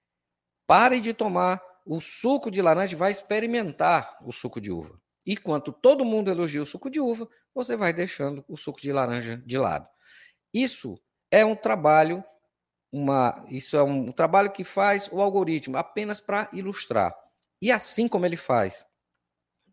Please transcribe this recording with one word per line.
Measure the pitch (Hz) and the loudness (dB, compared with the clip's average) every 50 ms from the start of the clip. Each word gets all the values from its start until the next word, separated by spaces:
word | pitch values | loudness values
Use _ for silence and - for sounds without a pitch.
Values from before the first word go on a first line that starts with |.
| _ _ _ _ _ _ _ _ _ _ _ _ _ | _ _ _ _ _ _ _ _ _ _ _ _ _
pare | - 160 196 233 254 254 254 | 4 6 6 6 6 4 2
de | 214 226 | -2 -4
tomar | 220 - 220 208 180 180 180 180 185 185 - - - _ _ | -4 -4 -4 -2 0 2 2 0 0 -2 -6 -16 -20 _ _
o | - 156 165 | -8 -8 -8
suco | - - - - - 247 277 277 277 233 | -8 -12 -12 -4 0 0 0 2 0 -2
de | 185 196 | -2 2
laranja | 185 165 160 175 196 185 175 | 4 4 4 4 2 -2 -2
e | 156 | -2
vai | 180 202 | 0 0
experimentar | 202 202 - - 208 220 233 233 233 240 214 160 - - 160 165 170 147 - - - - - | 0 -2 -4 -4 -2 -2 0 -2 -2 -2 -4 -4 -4 0 2 4 4 2 0 -4 -12 -16 -14
o | 120 | -14
suco | 120 - - 117 - 113 | -12 -10 -10 -10 -10 -8
de | 101 104 | -8 -8
uva. | 90 85 78 - - _ _ _ _ _ _ | -8 -8 -10 -12 -18 _ _ _ _ _ _
E | 185 208 | -6 -6
quanto | - - 185 151 143 - 147 | -4 -2 -2 -2 -2 -4 -6
todo | - - - 247 294 269 | -8 4 4 4 6 6
mundo | 262 226 220 220 202 196 | 2 0 0 0 0 -2
elogia | 180 170 175 156 143 147 | -2 -2 -2 -4 -4 -6
o | 147 | -6
suco | - - - - 269 | -8 -10 -12 -12 -8
de | 269 311 | -4 -2
uva, | 269 240 226 226 233 - _ _ _ _ _ | -2 -2 -4 -6 -8 -14 _ _ _ _ _
você | 269 247 247 233 | -8 -6 -4 -4
vai | 220 202 170 | 0 0 0
deixando | 165 170 175 190 - - 143 143 143 143 - - | 0 0 -4 -4 -4 -6 -6 -6 -6 -8 -12 -14
o | 156 | -16
suco | - - 147 139 - | -12 -12 -12 -12 -8
de | - 139 | -6 -4
laranja | 139 139 127 120 120 120 117 113 117 123 - | -2 0 0 0 -2 -4 -6 -8 -10 -12 -10
de | 120 123 135 | -6 -2 0
lado. | 123 92 78 73 - - _ _ _ - - - - - _ _ _ _ | 0 0 0 -4 -6 -10 _ _ _ -20 -20 -20 -20 -20 _ _ _ _
Isso | - 226 262 247 - - - 120 87 - _ _ _ _ _ _ | -4 -2 -2 -2 -4 -8 -10 -12 -12 -14 _ _ _ _ _ _
é | - 208 220 | 6 6 6
um | 220 220 | 6 2
trabalho, | 214 - 226 220 180 147 151 151 156 156 160 175 185 190 - _ _ _ _ _ _ _ _ _ _ _ _ | 0 -2 -2 -2 2 4 6 6 6 6 4 2 -4 -8 -14 _ _ _ _ _ _ _ _ _ _ _ _
uma, | - 143 143 135 139 131 127 120 - - - - | -8 -4 0 2 4 4 4 2 2 -2 -10 -12
isso | 127 135 - - - | -12 -12 -8 -2 2
é | 147 | 2
um | 143 139 143 135 123 120 | 2 2 2 -2 -4 -4
trabalho | 127 - 165 160 180 196 202 202 | -2 0 0 4 4 4 2 2
que | 196 - 180 | -2 -8 -12
faz | - - 196 196 202 202 196 196 - | -6 -2 2 2 2 2 0 -2 -4
o | 170 185 | -2 0
algoritmo, | 202 202 196 196 185 160 160 147 - 135 127 | 0 2 2 2 0 0 -2 -4 -4 -4 -6
apenas | 139 170 - - 208 214 208 208 - | -6 -6 -6 -6 -8 -6 -6 -8 -8
pra | - - 202 208 214 - - | -6 -4 -4 -4 -4 -4 -8
ilustrar. | 185 185 196 196 - - - 113 107 92 85 - - - _ _ _ _ _ _ _ | -8 -8 -8 -8 -10 -8 -2 0 2 2 2 -2 -6 -16 _ _ _ _ _ _ _
E | 185 233 | 0 2
assim | 240 208 - - - - 233 226 | 2 2 0 -2 -2 0 0 0
como | - 185 180 | 0 0 0
ele | 175 170 160 | 0 -2 -4
faz | - - 127 117 101 95 - - - _ _ _ _ _ _ _ _ _ _ _ _ _ _ _ _ _ | -2 0 2 2 2 0 -4 -10 -18 _ _ _ _ _ _ _ _ _ _ _ _ _ _ _ _ _